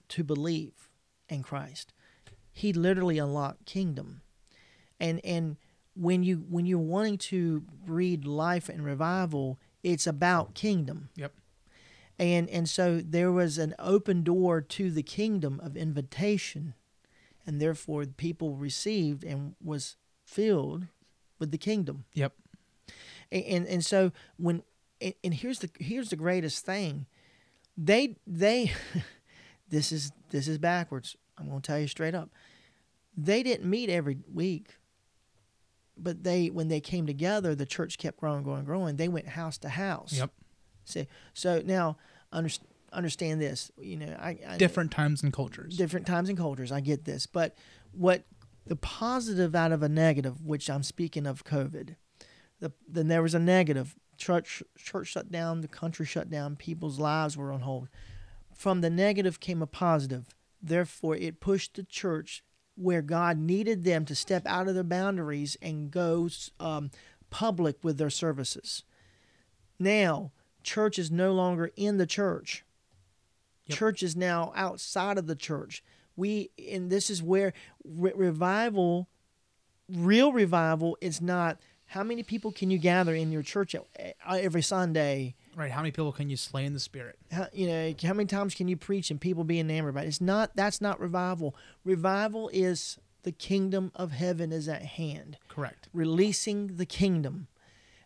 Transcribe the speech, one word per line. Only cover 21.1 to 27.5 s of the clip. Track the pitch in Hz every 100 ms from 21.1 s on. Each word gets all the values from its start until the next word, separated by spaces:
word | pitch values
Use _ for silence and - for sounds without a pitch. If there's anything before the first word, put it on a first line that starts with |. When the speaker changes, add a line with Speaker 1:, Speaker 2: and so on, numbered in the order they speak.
| _ _ -
Speaker 1:
with | 156
the | 151
kingdom. | 202 214 147 139 -
Speaker 2:
Yep. | - 135 - _ - _ _ - - - - -
Speaker 1:
A-, | 190 -
and, | 180 175
and | 180
so | 165 196 185 - - -
when, | 170 170 - _ _ _
and, | 185 -
and | 185
here's | 151 240 254
the, | 175 -
here's | 143 240 233
the | 160
greatest | 165 185 160 -
thing. | - 190 180 143 135 _ _ _ _